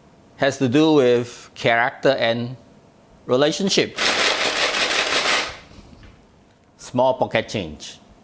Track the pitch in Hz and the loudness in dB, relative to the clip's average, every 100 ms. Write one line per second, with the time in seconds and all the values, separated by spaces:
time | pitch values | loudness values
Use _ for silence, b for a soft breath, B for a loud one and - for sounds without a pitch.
0 | - - _ - 139 135 131 131 160 151 | -20 -20 _ -4 -2 0 2 4 4 6
1 | 123 120 120 - - - 123 117 123 - | 6 4 0 -10 -20 -4 0 2 0 0
2 | 143 135 117 117 120 131 - - - _ | 0 2 0 -2 -6 -12 -20 -20 -20 _
3 | _ - - 123 147 160 196 - 107 - | _ -18 -2 2 2 2 0 2 0 -2
4 | - - - - - - - - - - | -2 0 0 -2 -2 -2 -2 -2 -2 -2
5 | - - - - - - - - - - | -2 -2 0 -2 -4 -10 -20 -20 -20 -20
6 | - - _ _ _ _ _ _ - 123 | -20 -20 _ _ _ _ _ _ -6 0
7 | 131 127 - 113 110 117 82 73 - - | 0 0 -2 -2 -2 -6 -8 -12 -16 -20
8 | - - | -20 -20